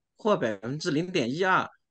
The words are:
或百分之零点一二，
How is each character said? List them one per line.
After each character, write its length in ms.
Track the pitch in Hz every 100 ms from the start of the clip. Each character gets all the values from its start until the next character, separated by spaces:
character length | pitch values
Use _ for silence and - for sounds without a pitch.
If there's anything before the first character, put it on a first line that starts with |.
| _ _
或 180 | 214 202
百 220 | 117 101
分 220 | 110 151
之 120 | 175
零 180 | 147 180
点 220 | 185 117
一 80 | 147 190
二， 240 | 175 - - _